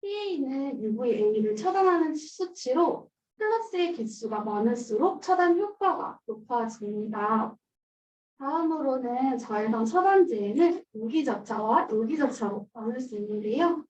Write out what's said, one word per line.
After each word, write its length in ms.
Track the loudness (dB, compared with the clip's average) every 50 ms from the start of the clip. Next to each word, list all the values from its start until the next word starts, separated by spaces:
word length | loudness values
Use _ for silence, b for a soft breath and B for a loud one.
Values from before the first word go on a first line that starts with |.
피에이는 800 | -6 -6 -6 -6 -4 -4 -4 -4 -4 -4 -4 -4 -4 -4 -6 -4
유브이에이를 760 | -4 -4 -4 -2 0 0 0 2 2 2 2 2 0 0 -2 -2
차단하는 580 | -2 0 2 4 4 4 4 4 2 0 -2
수치로 920 | -6 -8 -12 -8 -8 -8 -8 -8 -10 -4 -2 2 2 4 2 2 -4 -8 _ _ _ _ _ _ _
플러스의 540 | -2 0 0 0 -2 -4 -2 0 0 0
개수가 540 | 0 -4 -6 -8 -8 -8 -8 -6 -4 -4 -4
많을수록 760 | -2 -2 2 2 2 2 0 -2 -4 0 2 2 2 2 0
차단 380 | 0 0 2 4 6 4 4 4
효과가 600 | 2 -2 -2 _ 0 0 0 0 -4 -8 -10 -12 _
높아집니다. 1300 | -10 -10 -10 -6 -4 -2 -2 -2 -2 -6 -8 -8 -6 -6 -4 -4 -4 -4 -2 0 2 2 2 2 0 -6 _ _ _ _ _ _ _ _ _ _ _ _ _ _ _ _ _
다음으로는 1000 | -6 -4 -2 0 0 0 0 0 0 0 0 0 -2 -2 -2 0 0 0 0 -2
자외선 460 | -4 -4 -4 -2 0 0 2 2 0
차단제에는 1040 | 2 2 2 4 6 6 6 6 6 4 -2 -2 -2 2 4 4 4 4 2 -6 _ _
유기자차와 920 | -8 -6 -2 0 0 2 2 -2 -2 -4 -6 -6 -4 0 2 4 2 2 2
유기자차로 800 | 0 -2 0 0 0 0 0 0 0 -2 -4 -4 -4 -6 -10 -12
나눌 300 | _ -10 -8 -6 -6 -6
수 160 | -8 -8 -8 -8
있는데요. 680 | -6 -6 -6 -4 -2 -2 0 2 2 2 2 -2 -6 _